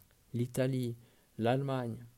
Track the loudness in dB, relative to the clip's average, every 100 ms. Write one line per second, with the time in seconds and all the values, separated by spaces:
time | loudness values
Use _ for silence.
0 | -20 _ _ -2 -2 0 2 2 -2 -6
1 | -12 _ _ 0 2 2 2 -2 -4 -6
2 | -12